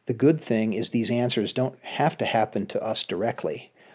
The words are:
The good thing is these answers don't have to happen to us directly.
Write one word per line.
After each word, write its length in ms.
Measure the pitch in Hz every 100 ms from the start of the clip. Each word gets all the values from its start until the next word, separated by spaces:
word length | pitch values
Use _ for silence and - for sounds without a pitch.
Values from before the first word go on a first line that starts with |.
The 80 | -
good 300 | 113 139 156
thing 320 | - 110 110
is 160 | 104 -
these 200 | 120 113
answers 440 | 120 123 120 101
don't 280 | - 127 -
have 360 | - - 151 -
to 80 | 110
happen 400 | 113 107 104 101
to 160 | -
us 200 | 143 131
directly. 720 | - 87 113 - 80 73 - _ -